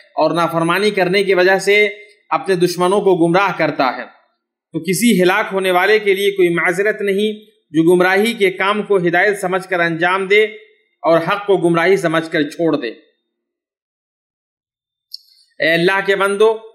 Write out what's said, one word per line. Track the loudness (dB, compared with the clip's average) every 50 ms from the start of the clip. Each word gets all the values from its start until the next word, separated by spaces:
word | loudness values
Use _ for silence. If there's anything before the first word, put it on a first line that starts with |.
| -20 _ -4 -2
और | -2 0 0
नाफरमानी | 0 -2 -2 -2 -2 -2 0 0 0 0 0
करने | 0 0 0 0 0 0 0
की | 0 2
वजह | 2 2 2 2 2
से | 2 2 2 2 2 0 -2 -8 -18 -20 _ _ _ -6
अपने | -6 -4 -2 -2 -2
दुश्मनों | 0 0 -2 0 0 -2 0 0 2
को | 2 2 2
गुमराह | 2 2 2 2 2 0 0
करता | -2 -2 -2 -2 -2 -2 -2 -2
है। | -2 -6 -10 -16 -18 _ _ _ _ _ _ _ _ _ _ _ -12
तो | -10
किसी | -6 -4 -2 0 2 2 2 4
हिलाक | 2 2 2 0 -2 -4 -4
होने | -4 -2 0
वाले | 0 0 2 2 2 2
के | 2 0 0
लिए | 0 0 -2
कोई | 0 2 0 0
माजरत | 0 0 -2 -2 -2 -2 -2 -2 -2 -2
नहीं | -4 -4 -2 -2 -2 -4 -6 -8 -14 _ _ _ _ _ 0
जो | 2 4
गुमराही | 4 4 2 2 2 2 0 0 0 -2
के | 0 -2 -2
काम | -2 -2 -2 -2 -2 -2
को | -2 -2 0 0
हिदायत | 0 0 0 0 0 0 -2 -2
समझकर | -4 -4 -4 -4 -4 -4 -4 -2
अंजाम | -2 -2 -2 -2 -2 -2 0 -2 0 2
दे | 2 2 2 2 -2 -10 -20 _ _ _ _ _ _ _ 0
और | 2 2 2 2
हक | 0 -4 -4 0 0
को | 0 2
गुमराही | 2 2 2 2 2 2 2 2
समझकर | 0 0 -2 -2 -4 -2 -2 -2 -2
छोड़ | -2 -4 -4 -2 -2 -2
दे। | -2 -4 -6 -10 -12 _ _ _ _ _ _ _ _ _ _ _ _ _ _ _ _ _ _ _ _ _ _ _ _ _ _ _ _ _ _ _ _ _ _ _ _ _ _ _ _ _ _ -20 -20 _ _ _ _ _ _ _ -4
ए | -2 0 0
अल्लाह | 2 2 0 0 0
के | 0 0 0
बंदो, | 0 0 0 2 2 2 2 2 0 -8 -20 -20